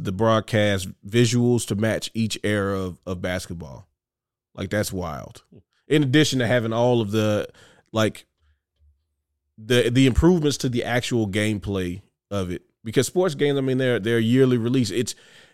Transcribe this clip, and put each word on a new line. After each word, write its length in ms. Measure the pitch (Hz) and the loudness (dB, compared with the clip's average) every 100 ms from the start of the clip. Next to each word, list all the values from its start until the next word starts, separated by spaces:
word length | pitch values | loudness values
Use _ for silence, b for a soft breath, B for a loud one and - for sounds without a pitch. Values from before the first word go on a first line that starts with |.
the 80 | 104 | -6
broadcast 760 | 92 113 110 - 110 104 98 92 - | 0 2 2 2 0 2 0 -4 -12
visuals 600 | 98 117 120 120 120 120 - | -2 2 4 4 2 2 0
to 80 | |
match 340 | 101 110 104 - | -2 -2 -2 -6
each 240 | 113 110 - | -4 -4 -2
era 340 | 104 104 98 98 | -2 -2 -2 -4
of, 220 | 92 82 | -6 -10
of 160 | - 90 | -10 -8
basketball. 680 | 90 90 - 85 73 65 - _ _ _ _ _ _ | -4 -6 -8 -12 -12 -16 -20 _ _ _ _ _ _
Like, 160 | - 95 | -12 -4
that's 220 | 104 104 | -4 -4
wild. 500 | 92 85 69 50 - _ - _ _ _ | -6 -8 -10 -12 -20 _ -20 _ _ _
In 160 | 151 | 0
addition 340 | 139 147 151 131 | 4 4 2 2
to 80 | 117 | 2
having 260 | 123 113 | 0 0
all 280 | 113 123 120 | 0 2 2
of 100 | 104 | 2
the, 380 | 110 107 104 - b b b b | 0 0 0 -4 b b b b
like, 360 | 110 107 - _ _ _ _ _ _ _ _ _ _ _ _ _ - | 0 0 -2 _ _ _ _ _ _ _ _ _ _ _ _ _ -20
the, 320 | 110 123 120 | -2 0 2
the 160 | 123 135 | 4 4
improvements 500 | 110 160 180 147 - | 6 4 4 0 -2
to 100 | 135 | -4
the 160 | 117 | -2
actual 440 | - 120 - 120 107 | -2 -2 -2 -2 0
gameplay 720 | 98 107 104 95 98 90 90 _ _ _ | 0 -2 -2 -4 -4 -4 -8 _ _ _
of 220 | 101 90 | -6 -4
it. 100 | 87 - _ | -8 -12 _
Because 240 | 113 123 123 | -2 -2 0
sports 260 | 185 185 | 0 -2
games, 240 | 139 147 139 | 0 0 0
I 20 | |
mean, 180 | 131 131 | 0 0
they're, 200 | 131 117 | 0 0
they're 200 | 104 117 | 0 0
a 40 | |
yearly 340 | 113 127 131 123 | 4 4 4 4
release. 340 | 113 131 110 | 0 0 0
It's, 240 | 98 117 - b b b | -2 -4 -8 b b b